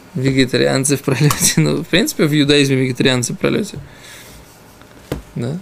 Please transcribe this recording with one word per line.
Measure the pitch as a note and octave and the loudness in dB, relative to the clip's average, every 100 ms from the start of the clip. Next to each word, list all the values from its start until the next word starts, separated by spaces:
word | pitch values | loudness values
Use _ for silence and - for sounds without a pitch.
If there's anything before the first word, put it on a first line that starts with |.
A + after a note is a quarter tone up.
| - - | -12 -4
Вегетарианцы | C3 C3+ B2+ B2 C#3 C3+ C3+ C3+ | 0 2 0 2 0 0 0 -2
в | |
пролёте. | - B2+ D3 - E3+ - | 0 2 2 2 0 2
Ну, | D3+ C#3+ | 0 0
в | E3 | 0
принципе, | E3 D4+ - D#3+ | 0 0 0 0
в | |
иудаизме | D3+ C#3 D3 C#3 C3 | 2 2 4 2 2
вегетарианцы | C3 B2 C3+ B2+ A#2+ | 0 0 0 0 -2
в | D#3 | -2
пролёте. | C#3 - G3+ - - - - - - - - - - - - - - - - - | -2 -2 -4 -10 -16 -20 -20 -20 -20 -20 -20 -20 -20 -20 -20 -20 -12 -12 -10 -8
Да? | B2 F3 | -6 -8